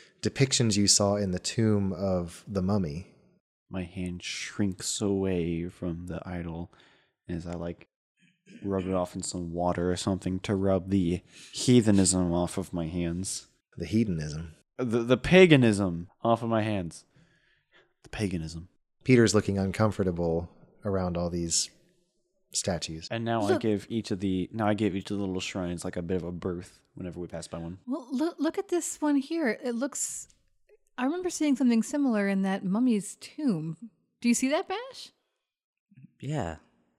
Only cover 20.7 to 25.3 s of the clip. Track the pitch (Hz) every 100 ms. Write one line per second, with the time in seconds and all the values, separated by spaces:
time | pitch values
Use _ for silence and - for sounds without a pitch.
20.7 | _ 104 95 90 85 87 87 85 - -
21.7 | - _ _ _ _ _ _ _ - -
22.7 | 82 - 80 - 117 113 113 101 285 113
23.7 | 101 - 113 - 98 98 92 90 110 104
24.7 | 104 104 95 - 101 95